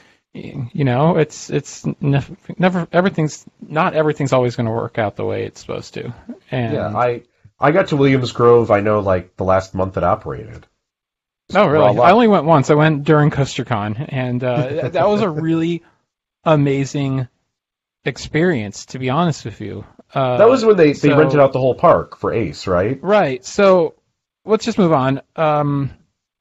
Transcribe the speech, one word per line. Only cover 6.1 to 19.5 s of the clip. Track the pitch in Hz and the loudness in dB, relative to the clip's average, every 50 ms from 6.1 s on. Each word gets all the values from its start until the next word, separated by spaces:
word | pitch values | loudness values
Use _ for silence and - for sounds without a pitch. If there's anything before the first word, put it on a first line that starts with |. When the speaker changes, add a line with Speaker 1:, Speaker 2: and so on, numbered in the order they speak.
| 120 - - - 254 381 _ _ | -14 -16 -16 -20 -20 -20 _ _
Speaker 1:
And | - 131 120 113 151 | -6 -4 -4 -2 -4
Speaker 2:
Yeah, | 135 92 80 107 | -4 -4 -4 -2
I, | 110 123 123 120 117 - _ _ _ _ _ _ - | -2 -2 -2 -2 -4 -8 _ _ _ _ _ _ -2
I | - 143 156 | 0 2 2
got | 190 190 - | 2 0 0
to | 160 | 2
Williams | 143 139 139 135 131 123 117 - | 2 2 4 2 2 0 -2 -2
Grove, | - 120 120 120 120 117 101 | 2 4 4 4 4 4 4
I | 110 101 | 2 2
know, | 101 107 107 104 | 2 2 0 0
like, | 101 98 92 92 90 - _ - | 0 0 0 -2 -2 -6 _ -4
the | 95 | -2
last | 92 95 95 92 - - | 0 0 0 0 -2 -4
month | 98 92 95 92 | -4 -4 -4 -4
it | 98 85 | -2 -2
operated. | 87 92 - - 78 69 62 - 113 120 - - _ _ _ _ _ _ _ _ _ _ _ _ _ _ _ _ - - | -2 -2 -2 -4 -8 -12 -12 -12 -16 -18 -20 -20 _ _ _ _ _ _ _ _ _ _ _ _ _ _ _ _ -4 0
Speaker 1:
Oh, | 180 208 | 2 2
really? | 170 - - - | 4 4 4 4
Speaker 2:
Raw | 104 104 | 4 4
luck. | 107 120 | 4 4
Speaker 1:
I | 151 | 6
only | 190 226 247 220 | 6 6 6 4
went | 208 180 139 | 4 4 4
once. | 156 165 156 147 - | 4 4 4 4 4
I | 156 | 2
went | 147 151 160 156 139 143 | 4 4 2 2 0 2
during | 147 160 151 147 147 | 2 4 4 4 2
CoasterCon, | - 135 139 123 - - 127 - 123 107 101 107 107 107 147 - | 2 0 -2 -4 -4 -6 -6 -4 -4 -4 -4 -4 -6 -6 -8 -8
and, | - 131 127 123 123 123 131 | -6 -6 -4 -4 -4 -4 -4
uh, | 127 123 123 127 127 | -2 -2 -2 -2 -4
Speaker 2:
<laughs> | |
Speaker 1:
th-, | 143 156 160 127 170 | -4 -6 -6 -4 -2
that | 180 165 202 | 0 0 2
was | 208 208 220 | 2 0 0
a | 190 | -2
really | 156 151 160 160 165 165 160 170 170 165 - _ _ _ _ _ _ _ _ _ _ _ - | -4 -4 -2 -2 0 0 0 -2 -4 -4 -8 _ _ _ _ _ _ _ _ _ _ _ 0
amazing | 170 160 151 143 143 139 139 139 131 - 147 143 135 135 135 127 123 _ _ _ _ _ _ _ _ _ _ _ _ _ _ - | 2 2 2 2 2 0 -2 -4 -4 -4 -6 -4 -4 -4 -4 -6 -8 _ _ _ _ _ _ _ _ _ _ _ _ _ _ -10
experience, | 151 139 - - - - 151 165 185 175 123 107 101 101 - - | -10 -10 -10 -8 -6 -2 0 0 0 0 -2 -4 -8 -10 -14 -16
to | - - 131 | -14 -12 -8
be | 131 127 | -6 -4
honest | 127 151 175 175 143 - - | -2 0 0 -2 -2 -4 -8
with | 117 | -14